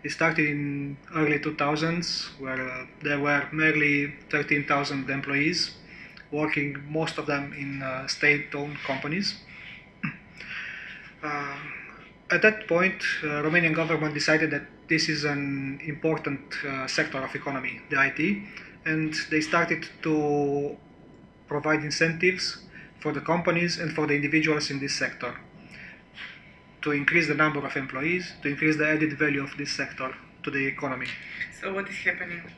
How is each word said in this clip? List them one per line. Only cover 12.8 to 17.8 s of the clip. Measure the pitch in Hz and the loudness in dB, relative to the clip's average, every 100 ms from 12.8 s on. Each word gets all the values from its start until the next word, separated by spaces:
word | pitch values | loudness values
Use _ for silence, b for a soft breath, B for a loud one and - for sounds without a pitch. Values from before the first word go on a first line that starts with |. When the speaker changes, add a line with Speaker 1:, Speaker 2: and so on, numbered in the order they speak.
| 185 170 - - | 4 2 -2 0
Speaker 1:
uh, | 151 147 | -2 0
Romanian | 156 170 165 | 4 4 4
government | 165 160 156 151 | 2 2 2 0
decided | 147 156 156 156 | 0 4 4 4
that | 143 - - - | 0 -6 -18 0
this | 160 156 | 2 2
is | 151 147 | 0 0
an | 143 143 139 135 139 151 | -2 -2 -2 -4 -6 -8
important, | 147 160 151 151 139 - - | -2 0 0 -2 -6 -6 -8
uh, | 143 135 131 | -6 -4 -2
sector | - 156 135 | 0 0 -2
of | 131 - | -6 -6
economy, | 147 135 127 117 | -4 -4 -6 -8